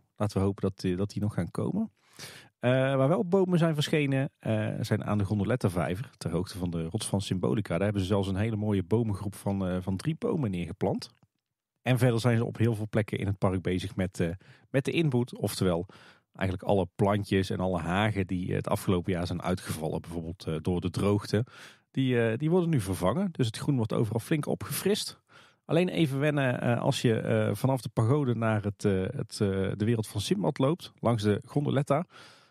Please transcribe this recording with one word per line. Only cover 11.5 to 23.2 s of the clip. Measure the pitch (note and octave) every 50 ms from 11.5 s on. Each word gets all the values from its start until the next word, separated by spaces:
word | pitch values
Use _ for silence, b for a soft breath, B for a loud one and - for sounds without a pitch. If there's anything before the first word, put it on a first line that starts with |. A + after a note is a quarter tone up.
| _ _ _ _ _ _ -
En | A#2+ B2+ A#2
verder | A#2+ B2+ A#2 A2+
zijn | G#2 B2 A#2
ze | A2+ A#2
op | G#2+ G#2+
heel | - A2 A#2+ A2+
veel | G#2 A2 G#2+
plekken | - A2+ G#2 - - -
in | -
het | G2 G2 -
park | - G2 F#2 F#2 D#2+
bezig | F2+ F#2 F2+ - G2 -
met, | - F#2 F2+ - -
eh, | F2+ E2 E2+ - B B B B B B
met | - C3+ C3+
de | -
inboet. | - E3 E3 D3 B2 B2 B2 - - -
Oftewel, | - - - - F#2+ F#2 E2+ E2 - - B B B B B B B B _
eigenlijk | - F#2+ F#2 F#2 F#2 - -
alle | G#2 G2 F2+ F2 _
plantjes | - G#2+ G2 G#2 G#2 G2+ - G2 F#2+ F#2 -
en | G2+ F#2
alle | F#2 F#2 F#2 E2+
hagen | D#2 E2+ F2 G2 G#2+ A2+ G#2+ G2 F#2
die, | E2 F#2+ F2+ F2+ F2+
eh, | G2
het | G2+ - -
afgelopen | F#2 - - - F#2+ F2 E2+ - F#2
jaar | E2+ F2+
zijn | E2+ F2+ E2+ -
uitgevallen, | F2+ F#2 - - - - D#2 D#2+ D#2+ D#2+ D#2+
bijvoorbeeld, | D2+ D#2+ E2 E2+ D#2+ D#2+ F2 - -
eh, | - D#2+ D#2+ -
door | F#2 F2+ F2
de | E2+ F2
droogte, | - - G2 G2+ G#2 G2+ - - - G#2 B2+ B B B B B B B B B
die, | - C3+ C3+ C3 B2 A#2 A#2 A2+
eh, | A2 B2+
die | D3+ D#3+
worden | E3+ F#3 E3+ E3
nu | D#3 C3
vervangen. | F#2 F#2 F#2 - F2+ F2+ - F2